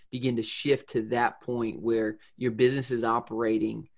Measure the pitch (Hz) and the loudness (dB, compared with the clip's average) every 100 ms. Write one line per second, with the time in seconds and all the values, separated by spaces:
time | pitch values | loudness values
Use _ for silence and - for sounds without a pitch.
0 | - 127 127 117 110 - 143 135 - 117 | -10 -4 -2 -2 -4 -4 2 2 2 -4
1 | 110 120 120 - - 120 113 82 110 113 | 0 2 2 0 -6 -4 -4 -2 0 0
2 | 110 107 - - 123 113 127 135 127 120 | 0 -4 -16 -4 -4 4 4 4 -2 -2
3 | 113 117 117 110 113 110 107 113 110 | 2 0 0 -4 0 0 0 -4 -12